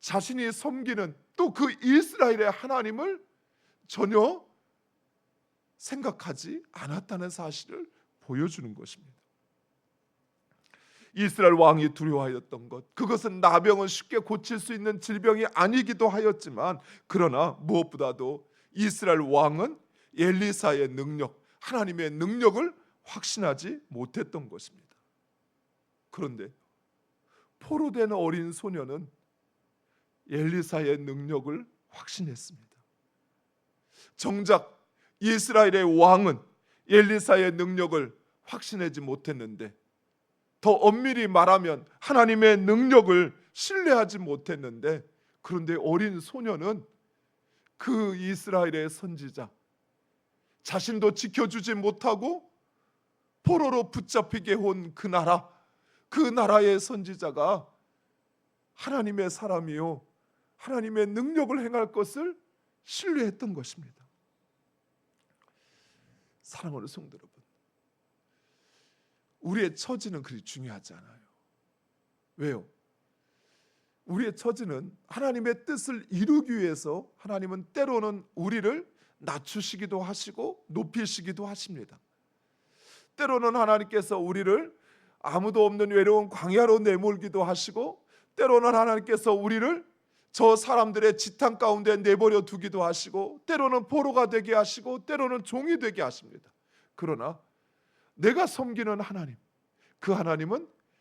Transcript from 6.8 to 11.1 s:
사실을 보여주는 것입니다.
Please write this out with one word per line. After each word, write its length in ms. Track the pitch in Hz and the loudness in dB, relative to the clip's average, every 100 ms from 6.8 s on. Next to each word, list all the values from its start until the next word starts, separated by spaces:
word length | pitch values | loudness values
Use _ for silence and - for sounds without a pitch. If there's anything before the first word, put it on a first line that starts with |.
| 139 175 - 185 180 | -10 -10 -8 -10 -10
사실을 600 | 170 160 156 - - 330 _ _ _ | -10 -12 -12 -14 -14 -16 _ _ _
보여주는 520 | - 131 170 160 117 | -8 -4 -4 -6 -16
것입니다. 460 | 101 - - _ _ _ _ _ _ _ _ _ _ _ _ _ _ _ _ _ _ _ _ _ | -16 -20 -20 _ _ _ _ _ _ _ _ _ _ _ _ _ _ _ _ _ _ _ _ _